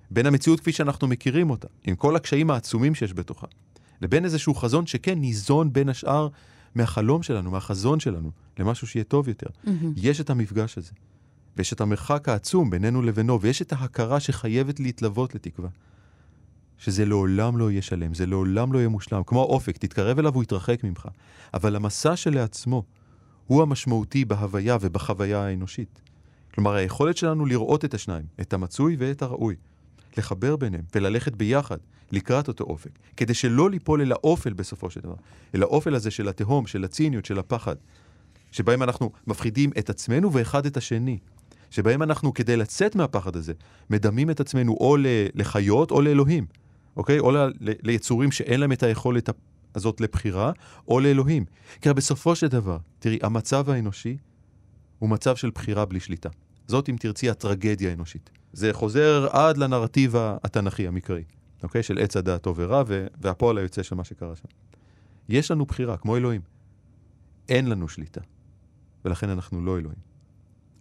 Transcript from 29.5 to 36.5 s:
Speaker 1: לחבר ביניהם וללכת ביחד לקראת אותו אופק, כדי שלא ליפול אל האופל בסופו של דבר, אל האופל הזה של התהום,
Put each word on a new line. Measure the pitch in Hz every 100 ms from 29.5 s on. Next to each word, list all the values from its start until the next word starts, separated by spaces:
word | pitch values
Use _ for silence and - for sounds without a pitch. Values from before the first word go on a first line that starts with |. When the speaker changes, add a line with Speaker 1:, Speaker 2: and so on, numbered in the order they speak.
| 85 - _ _ _ _ -
Speaker 1:
לחבר | - 95 123 151
ביניהם | 123 87 82 104
וללכת | 98 113 - 107
ביחד | 107 135 139 82 - _ _
לקראת | 98 - 127 143
אותו | -
אופק, | - 82 71 - _ -
כדי | 117
שלא | 117 127 120 190
ליפול | 185 - 151
אל | 135
האופל | 123 151 170 123
בסופו | 92 92 - 92
של | 85
דבר, | 85 87 - - - -
אל |
האופל | 127 147 156 135
הזה | 107
של | - 101
התהום, | 92 104